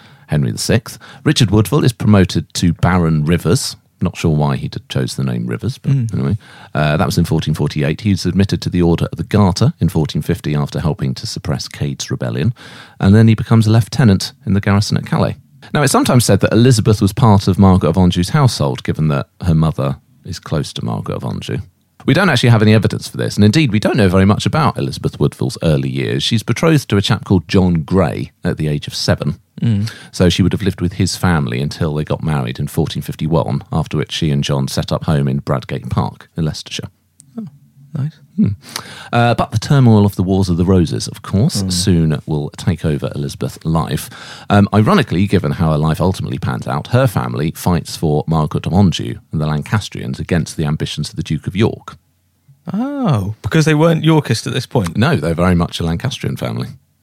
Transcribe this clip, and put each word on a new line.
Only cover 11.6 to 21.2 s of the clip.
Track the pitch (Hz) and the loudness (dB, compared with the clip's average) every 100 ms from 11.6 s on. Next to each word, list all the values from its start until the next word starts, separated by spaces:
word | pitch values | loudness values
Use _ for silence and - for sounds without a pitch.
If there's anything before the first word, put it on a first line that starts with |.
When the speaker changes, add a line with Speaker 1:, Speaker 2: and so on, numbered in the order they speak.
| - | -8
Speaker 1:
Cade's | - 71 65 - | -6 -6 -6 -8
rebellion. | 64 62 60 117 - - - - _ | -6 -4 -2 -4 -4 -16 -20 -20 _
And | 98 | 6
then | 107 113 | 8 6
he | |
becomes | 110 - 113 110 | 4 4 4 4
a | |
lieutenant | 113 - - 120 95 - - | 2 2 2 4 4 0 -8
in | - | -2
the | 98 | 0
garrison | 104 101 - | 2 0 0
at | - | -4
Calais. | - - 104 - _ - - | -2 -2 -2 -4 _ -20 -6
Now, | 151 | 0
it's | 135 | 2
sometimes | 233 294 127 | 2 4 2
said | - 101 | 4 2
that | - | 4
Elizabeth | 107 123 113 117 101 | 4 4 4 2 2
was | 98 | 2
part | - 117 98 - | 4 4 4 2
of | 87 | 4
Margaret | 95 92 78 | 6 6 4
of | 92 | 4
Anjou's | 90 90 87 | 2 2 0
household, | 156 135 - 71 60 | 2 2 2 -2 -2
given | - 78 78 | -6 -2 0
that | 69 - _ | 0 -4 _
her | 87 | 0
mother | 80 78 - 69 67 _ _ | 2 2 0 -4 -4 _ _
is | - 92 | -14 -14
close | - 80 - | -6 -6 -4
to | - | -8
Margaret | 57 52 - | -6 -6 -6
of | 50 | -6